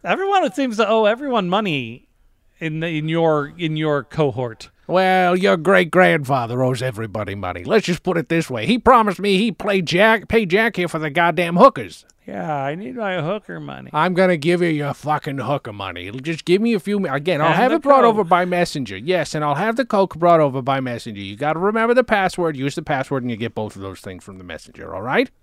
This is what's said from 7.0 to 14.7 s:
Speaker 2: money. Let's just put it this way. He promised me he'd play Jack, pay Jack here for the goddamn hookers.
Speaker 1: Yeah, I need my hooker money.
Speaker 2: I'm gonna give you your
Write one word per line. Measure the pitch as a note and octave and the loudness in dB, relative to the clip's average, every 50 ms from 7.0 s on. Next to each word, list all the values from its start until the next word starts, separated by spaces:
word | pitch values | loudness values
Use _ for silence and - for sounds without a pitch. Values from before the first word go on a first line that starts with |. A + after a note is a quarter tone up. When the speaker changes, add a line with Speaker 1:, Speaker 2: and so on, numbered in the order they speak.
| A2+ G#2+ F#2 G#2+ G#2 F#2+ G2 | -8 -8 -6 -6 -6 -6 -6
Speaker 2:
money. | G#2 F#2+ F2+ F2+ F2 F2 | -6 -6 -6 -6 -8 -4
Let's | C#3 G3 G#3+ - | 0 0 0 2
just | - F3 - _ | 0 -4 -4 _
put | F#3 F3+ | -2 -2
it | E3 D3 _ | -2 -2 _
this | E3 E3 D#3 - | -2 -2 -2 -2
way. | C3 A2+ G#2+ | -6 -4 0
He | B2+ D3 C3+ | 0 0 2
promised | - A3+ C4 A3+ A3 G#3 F3 - | 6 6 6 6 6 2 -2 -2
me | F#3 G#3 G3 | 0 2 2
he'd | F3+ A3 A#3 E3 - | 2 2 0 -2 -4
play | - G#3 G3 F#3+ | -4 0 0 0
Jack, | F3 C3 D#3 F3 G#3 A3 A3+ G#3+ E3 | 0 0 2 4 6 4 4 2 0
pay | - G#3 A#3 A3 | 0 0 0 2
Jack | E3 E3 G#3 A3 A#3 - | 2 0 0 0 0 -2
here | - F3+ | -4 -4
for | E3 - D#3+ | -4 -4 -6
the | D#3 D3+ | -6 -2
goddamn | C#3 E3 E3+ F3 E3 D#3+ F3 E3+ E3+ | 0 2 2 2 2 0 -2 0 4
hookers. | F3 A#3+ C4+ - - A2 E2 - - _ _ _ _ _ | 6 6 6 6 4 -10 -10 -14 -20 _ _ _ _ _
Speaker 1:
Yeah, | - - G3 F3+ E3 D3+ C#3+ C3+ | -12 -10 -8 -6 -4 -4 -4 -4
I | C#3 D3+ | -4 -6
need | F3 G#3 B3 B3+ | -6 -10 -12 -10
my | A#3+ A3 G3 F#3 F3+ | -6 -6 -4 -4 -4
hooker | D3 D#3+ G3+ G#3+ _ - F3 D#3+ | -4 -4 -6 -6 _ -12 -14 -12
money. | D3+ C#3+ C3+ C3 C3 B2+ | -12 -12 -14 -14 -14 -6
Speaker 2:
I'm | - D3+ D#3+ F#3 F#3 | -2 0 0 2 2
gonna | E3+ F#3+ F#3 F3+ | 4 4 4 2
give | D#3 C#3 E3+ F3 E3+ | 2 2 0 2 2
you | F3 | 2
your | E3+ | 0